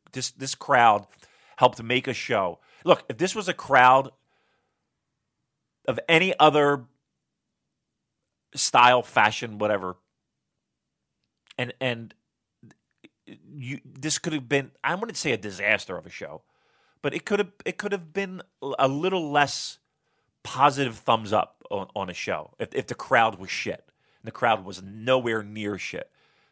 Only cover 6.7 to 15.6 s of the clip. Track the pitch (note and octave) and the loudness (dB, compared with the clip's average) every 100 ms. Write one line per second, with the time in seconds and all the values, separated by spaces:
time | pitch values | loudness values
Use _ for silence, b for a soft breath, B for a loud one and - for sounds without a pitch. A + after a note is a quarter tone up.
6.7 | C#3+ A#2+ _ _ _ _ _ _ _ _ | 2 -4 _ _ _ _ _ _ _ _
7.7 | _ _ _ _ _ _ _ _ - - | _ _ _ _ _ _ _ _ -6 0
8.7 | C3+ B2 B2+ A#2 - G#2+ A2 A#2+ G#2 G#2+ | 6 8 6 2 2 2 2 -10 -4 -2
9.7 | G#2 F#2 F2+ _ _ _ _ _ _ _ | 0 -4 -10 _ _ _ _ _ _ _
10.7 | _ _ _ _ _ _ _ _ - B2 | _ _ _ _ _ _ _ _ -8 -8
11.7 | - C3 A#2 A2+ _ _ _ _ _ - | -6 -6 -6 -10 _ _ _ _ _ -20
12.7 | _ _ _ - _ - - - C#3+ B2 | _ _ _ -20 _ -20 -20 -20 -14 -12
13.7 | C#3 - C3+ D3+ D3 - D#3 B2 C#3+ C3+ | -12 -14 -10 -6 -4 -4 -6 -2 -2 -2
14.7 | _ C3 F3 A3+ F3+ D#3 A2+ G2+ F#2 | _ -4 -4 -6 -6 -4 -4 -4 -6